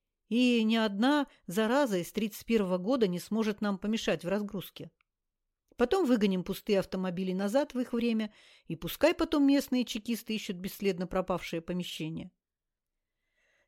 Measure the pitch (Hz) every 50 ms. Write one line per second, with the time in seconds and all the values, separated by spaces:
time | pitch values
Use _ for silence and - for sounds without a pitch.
0 | _ _ _ _ _ - 214 240 254 247 240 233 220 220 226 226 220 214 202 196
1 | 233 269 294 294 277 - _ _ _ - 170 214 220 214 247 285 294 233 196 180
2 | 165 - - 214 220 208 - - - - 233 220 202 180 185 180 180 208 269 262
3 | 226 180 175 175 - - 202 220 214 220 208 - 220 208 196 180 - 208 226 220
4 | - 240 185 165 - 170 196 208 208 202 - 185 - - - - - 170 _ _
5 | _ _ _ _ _ _ _ _ _ _ _ _ _ _ _ - 240 247 381 392
6 | 349 240 254 220 208 202 190 185 175 - 190 - - - 208 190 175 - - 190
7 | 185 185 175 185 190 185 185 185 202 202 214 277 302 294 - 247 247 - - 233
8 | 233 240 226 220 220 208 - _ - - - _ _ - 165 - - 165 - -
9 | - 320 339 - 330 311 - 294 277 277 277 285 254 - 254 254 240 - - 220
10 | - - 233 202 - - 220 208 - - 190 175 190 190 - - 208 196 185 170
11 | 185 175 - 185 180 - 185 170 - - - 165 165 - 180 180 170 - - -
12 | 165 156 160 170 185 185 _ _ _ _ _ _ _ _ _ _ _ _ _ _
13 | _ _ _ _ _ _ _ _ _ _ _ _ _